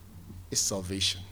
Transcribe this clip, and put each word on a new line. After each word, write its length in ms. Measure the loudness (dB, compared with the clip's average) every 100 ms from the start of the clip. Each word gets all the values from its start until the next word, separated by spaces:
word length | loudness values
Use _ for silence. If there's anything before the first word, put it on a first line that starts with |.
| -14 -14 -12 -12 -2
is 100 | 2
salvation, 600 | 4 2 0 2 2 2 -4